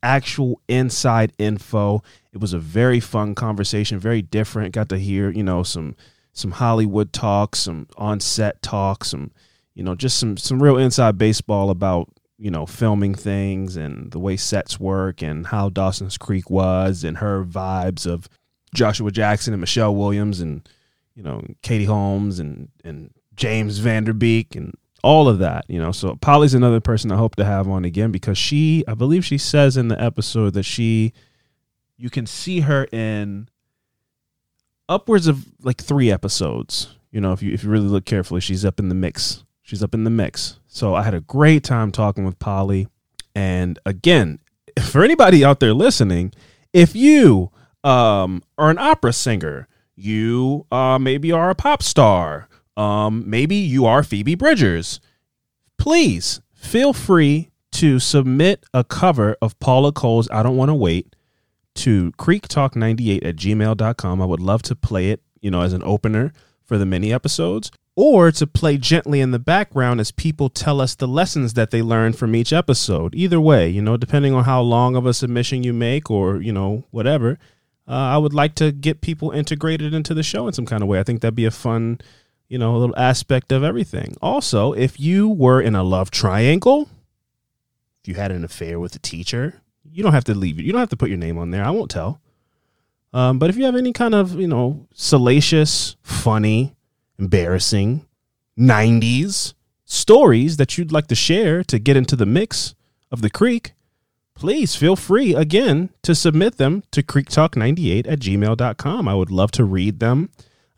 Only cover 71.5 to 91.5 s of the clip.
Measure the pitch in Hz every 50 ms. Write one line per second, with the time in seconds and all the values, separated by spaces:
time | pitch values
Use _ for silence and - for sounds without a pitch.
71.5 | 113 123 110 - - 117 113 113 117 113 113 113 113 - 123 110 113 117 120 -
72.5 | 151 170 - - 127 - - - 92 76 82 78 - 160 185 180 175 165 156 156
73.5 | 143 104 82 85 90 101 104 113 120 117 123 - 147 143 143 135 135 127 117 135
74.5 | 131 127 120 120 117 120 123 127 127 127 123 127 117 - 131 120 120 120 120 -
75.5 | 139 127 123 123 120 117 120 117 131 151 151 - 110 98 95 92 101 85 92 113
76.5 | 104 95 98 98 107 117 - - - 117 107 131 156 139 113 117 165 - _ _
77.5 | _ _ _ _ _ _ _ - 127 131 135 127 139 151 151 147 143 147 147 156
78.5 | 151 - 160 151 143 139 135 156 156 - - 165 156 151 156 156 - 151 147 -
79.5 | 156 147 160 160 160 156 151 151 156 156 151 - 160 156 156 - - - 240 220
80.5 | - - 117 - 113 104 101 101 101 92 98 - 120 110 - 113 113 120 113 110
81.5 | - - - 120 113 113 113 113 117 - - - _ _ _ _ _ _ _ _
82.5 | 127 127 117 113 120 117 123 120 - - 127 127 127 - - - 135 127 - -
83.5 | 135 131 143 165 226 240 185 - - - - - - - - 190 247 285 - -
84.5 | - 104 104 143 - 110 127 131 - - 139 160 185 196 208 220 214 160 131 127
85.5 | 127 131 110 113 107 95 92 92 92 92 95 - - - - 98 95 104 117 135
86.5 | 160 190 - 247 277 302 294 - - _ _ _ _ _ _ _ _ _ _ _
87.5 | _ _ _ _ _ _ _ _ _ _ _ 95 87 98 101 98 92 87 82 80
88.5 | - - 85 82 85 85 87 87 - - - - - 85 90 - 123 117 131 175
89.5 | - _ _ _ _ _ _ 151 160 180 214 190 151 135 - - 107 98 95 87
90.5 | 78 82 82 147 208 247 247 - - - - - 98 87 82 82 85 82 87 87